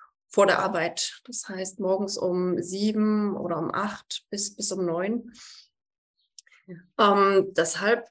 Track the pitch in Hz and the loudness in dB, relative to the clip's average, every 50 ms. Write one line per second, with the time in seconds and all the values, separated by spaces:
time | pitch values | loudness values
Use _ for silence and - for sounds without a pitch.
0 | - _ _ _ _ _ - - 202 190 165 - 190 190 196 165 165 170 170 - | -20 _ _ _ _ _ 2 4 4 4 4 2 0 -2 -2 -2 -4 -4 -4 -4
1 | - - - - _ - 247 - - - 190 185 190 196 - - 190 185 190 196 | -6 -6 -6 -12 _ -10 -8 -8 -8 -8 -8 -8 -8 -8 -8 -4 -2 0 0 0
2 | 202 196 - - - 185 180 180 180 180 175 - 175 180 185 196 208 214 214 214 | -2 -4 -4 -4 -2 -2 0 0 0 0 0 -2 -2 -4 -2 -2 0 0 2 2
3 | 214 214 214 208 208 202 185 - - 180 170 156 165 - - 185 208 208 202 - | 2 2 2 0 0 -2 -4 -4 -4 -4 -4 -4 -4 -4 -4 -4 -4 -4 -6 -10
4 | - - - - _ _ 202 202 - - - - - - 190 190 180 170 165 175 | -12 -12 -12 -12 _ _ -4 -2 -2 -2 -2 0 -2 -2 0 0 -2 -2 -2 -2
5 | 190 208 233 240 - - - - - - - - - _ _ _ _ _ _ _ | -2 -4 -4 -6 -8 -12 -20 -20 -20 -20 -20 -20 -20 _ _ _ _ _ _ _
6 | _ _ _ _ _ _ _ - - _ _ _ _ 190 175 165 - _ _ - | _ _ _ _ _ _ _ -20 -20 _ _ _ _ -20 -20 -20 -20 _ _ 2
7 | 214 202 196 202 196 196 196 190 - 190 - 165 165 - - 180 196 214 233 233 | 4 6 6 6 4 4 4 4 2 2 2 2 4 4 2 2 2 0 0 0
8 | - - | -2 -8